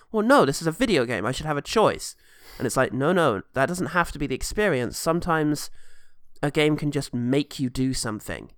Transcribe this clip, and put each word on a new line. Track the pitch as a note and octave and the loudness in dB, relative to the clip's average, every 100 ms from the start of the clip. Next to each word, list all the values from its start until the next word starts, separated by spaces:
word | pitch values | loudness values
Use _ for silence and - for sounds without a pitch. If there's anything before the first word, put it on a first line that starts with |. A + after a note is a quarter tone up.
| - | -6
"Well, | A3 | 0
no, | A3 C#4 C#3 | 6 6 6
this | - | 2
is | E3 | -4
a | |
video | D#3+ B3+ D#3+ | 0 2 2
game, | A#2+ G#2+ G#2+ | 2 0 -2
I | |
should | C3 D#3 | -4 -4
have | C#3+ | -4
a | - A3 | -2 2
choice." | F3 D#2 - - _ - - - | 2 2 -6 -16 _ -20 -20 -6
And | B2 | -2
it's | C3+ | 2
like, | C3 | 0
"No, | B2+ C#3+ | 0 2
no, | F#3 D3+ G2 - | 4 2 0 -2
that | B2+ C3+ | -2 -2
doesn't | F3+ C#3+ | -2 -2
have | F3 E3+ | 0 -2
to | D3 | -4
be | C#3+ | -4
the | |
experience. | B2+ - - G#3 C3 A#2 - | -4 -4 0 0 2 -2 -2
Sometimes | E3 E3 F3 D#3+ D3+ D3 - - - - - - - - | -2 0 0 2 2 0 -4 -12 -14 -14 -16 -20 -20 -4
a | C#3+ | -2
game | D#3 D3+ D3+ | 2 2 2
can | D3 | 0
just | C#3+ - | -2 -4
make | A#2+ A#2+ C#3 C#3+ - | -2 0 0 -2 -4
you | B2+ | -4
do | B2+ C3 | -2 -2
something. | B2 A#2 G#2+ - C#2 - | -2 -4 -6 -8 -12 -12